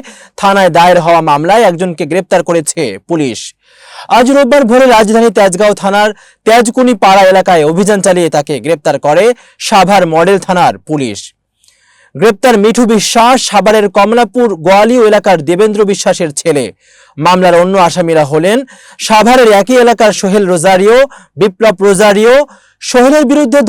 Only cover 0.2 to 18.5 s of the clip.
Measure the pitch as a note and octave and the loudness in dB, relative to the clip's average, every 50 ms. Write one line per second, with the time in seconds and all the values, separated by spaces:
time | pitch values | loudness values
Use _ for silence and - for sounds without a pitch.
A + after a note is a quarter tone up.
0.2 | - _ _ - - G3 G3 G3+ F#3+ F3+ D3+ E3+ F3+ F3+ F3+ F3 D#3+ E3+ E3+ E3 | -20 _ _ -4 -2 -2 0 2 0 0 2 2 2 4 2 2 2 0 0 0
1.2 | D#3+ D#3 C#3+ C#3+ D3+ E3+ G3 A#3 A#3 G3 F3 D#3 F#3 F#3 E3+ D3 F3 C#3+ D#3 F#3 | 0 0 -2 -2 0 0 0 2 2 0 0 -2 -6 -8 -8 -8 -8 -6 -6 -6
2.2 | F3+ - - E3+ E3+ - E3+ E3+ D#3 - - E3+ D#3 A#2 F#2+ G2 _ - E3 D#3+ | -4 -2 -2 -2 -2 -2 -4 -4 -4 -6 -8 -8 -8 -8 -8 -10 _ -6 -4 -4
3.2 | D3 C3 A2 - - - - _ _ _ _ _ _ - - - - - F#3+ A3 | -4 -4 -6 -10 -14 -20 -20 _ _ _ _ _ _ -20 -20 -16 -8 -2 0 0
4.2 | B3+ A#3+ C#4 C#4+ C#4 A#3+ C4+ C#4+ C#4 G#3 A#3 B3+ C4+ B3+ A#3+ A3 A3 G3 A3 A3+ | 2 2 2 0 0 2 2 0 2 2 2 2 2 2 2 2 2 0 0 0
5.2 | A3+ A#3 F#3+ A3+ G3+ F#3+ F3 F3+ G#3+ G#3 G3+ - - G3 G3 G3+ G#3 G#3+ G#3 _ | 2 2 2 2 0 0 0 0 -2 -2 -2 -2 -4 -4 -2 0 -2 -2 -4 _
6.2 | _ _ _ _ - - A3 A#3+ A#3 A3+ A3+ B3+ B3+ B3 B3 G3+ - G3 F#3+ G3+ | _ _ _ _ -2 0 2 2 2 0 0 -2 0 0 0 0 2 2 4 4
7.2 | G3 F#3 F#3+ F#3+ F#3 - F#3 E3 D3+ D3+ D#3+ F3 G3+ F#3 G#3+ G3 F#3 G3+ F3+ F3+ | 4 4 2 2 0 0 0 0 0 0 0 -2 -2 -2 -2 0 0 0 0 0
8.2 | F3 D#3+ D#3 D3+ C#3+ - D3+ B2 G#2 C#3+ E3 D3 - D#3+ C#3+ C3+ - C#3+ D3+ E3+ | -2 -2 -2 -4 -4 -4 -8 -8 -4 -6 -6 -4 -4 -4 -4 -4 -2 -2 0 0
9.2 | G3+ A#3 A#3+ _ _ _ _ - - - A3 G3+ F#3 F3 G3+ G3 F3+ E3 D#3+ D#3+ | 0 0 -2 _ _ _ _ -14 -8 -2 0 0 2 2 2 0 0 0 0 0
10.2 | E3+ F3+ G3+ F#3 F3+ - F#3 F3+ E3 C3 G#2+ F#2+ _ - D3+ D3+ C3+ A#2+ G2+ F#2+ | 0 0 0 -2 -2 -4 -2 0 0 0 -2 -4 _ -8 -8 -6 -6 -6 -10 -12
11.2 | - - _ _ _ _ _ _ _ _ _ _ _ _ _ _ _ _ - C#3 | -16 -20 _ _ _ _ _ _ _ _ _ _ _ _ _ _ _ _ -8 -2
12.2 | E3+ A3+ A3 - - B3+ A#3+ G#3 G3 A3 A3 A#3 B3 G#3 A3+ G#3+ - - - A#3 | -2 -2 -2 0 0 0 0 2 2 0 0 0 0 0 0 -2 -2 -2 0 0
13.2 | A3 A#3+ C4+ B3 - - - G3+ F#3 G#3+ G#3+ A3 G3+ G#3 G3 G#3 G3+ G#3 A3+ A#3+ | 2 2 2 0 -2 -2 -2 0 0 2 0 0 0 0 0 0 0 0 2 0
14.2 | A#3+ G3 - B3 B3 A3+ G3 E3 D3+ E3+ F#3+ G3 G#3+ A3+ B3+ B3+ A3+ G#3+ G#3+ G#3 | -2 -2 -2 -2 -2 -2 -2 -2 0 0 2 2 2 2 2 2 2 2 2 0
15.2 | F#3+ G#3+ F#3 E3 D3 C3+ F3 F3 G#3+ A3 G#3+ G3+ G#3+ G3 G3+ F3+ - G3+ F3+ - | 0 0 -2 -2 0 -2 -2 0 0 0 0 0 -2 -2 -2 -4 -2 -4 -4 -4
16.2 | F#3 D#3 C#3+ - - E3+ D3+ C#3 B2+ G2 F2 _ _ _ _ _ _ _ - - | -4 -8 -8 -6 -4 -4 -2 -2 -4 -6 -10 _ _ _ _ _ _ _ -10 -4
17.2 | D3+ F3+ F#3 F#3 F3+ F3 E3+ E3+ F3 F#3 F#3+ G3 F3+ E3+ - F3 F3 E3 E3 D#3+ | -2 0 0 2 2 2 2 2 2 0 0 0 0 0 -2 -2 -4 -2 0 -2
18.2 | D3+ C3 D3 D#3 D#3+ F#3 | -2 -2 -2 -2 -2 -2